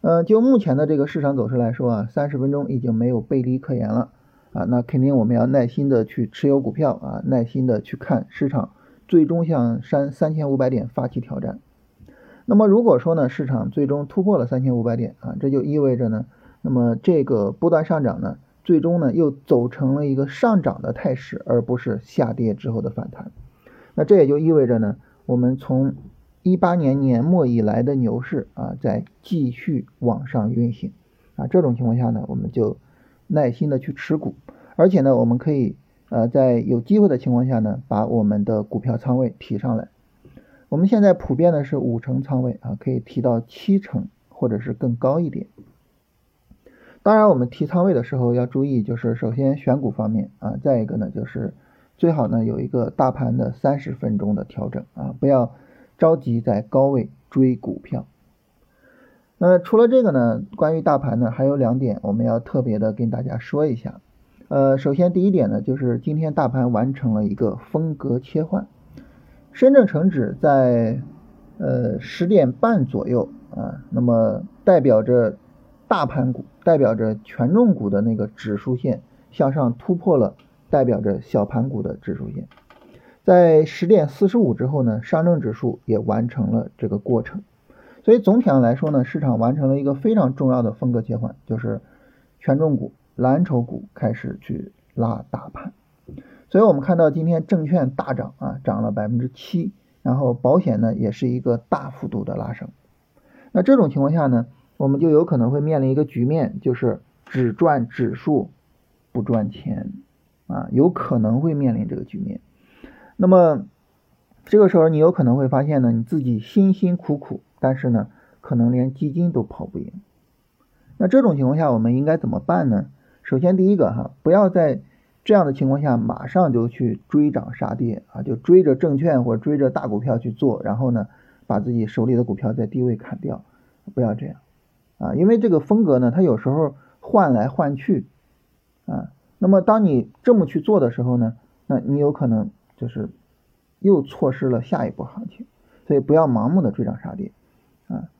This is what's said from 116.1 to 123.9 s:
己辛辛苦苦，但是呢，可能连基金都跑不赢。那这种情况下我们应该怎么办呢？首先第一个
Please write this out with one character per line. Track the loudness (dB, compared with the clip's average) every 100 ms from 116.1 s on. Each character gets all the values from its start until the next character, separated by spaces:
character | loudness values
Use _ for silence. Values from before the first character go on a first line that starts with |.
| -2
己 | -2 -4
辛 | -2 2 2
辛 | 2 0 -2
苦 | -4 -6
苦， | -6 -14 _ _
但 | -2 0
是 | 0
呢， | 0 -2 _ _ _
可 | -4 0
能 | 2
连 | 2 -2 -4
基 | -4
金 | -2 -2
都 | -2
跑 | -6 -10 -12
不 | -12
赢。 | -12 -16 _ _ _ _ _ _ _ _ _ -2
那 | 4
这 | 4
种 | 4 2
情 | 0
况 | 2
下 | 2
我 | 2
们 | 2 2
应 | 0
该 | 0
怎 | -2
么 | -4
办 | -2 0 2
呢？ | 0 -2 _ _ _
首 | -4 0
先 | 2 2
第 | 2
一 | 4
个 | 2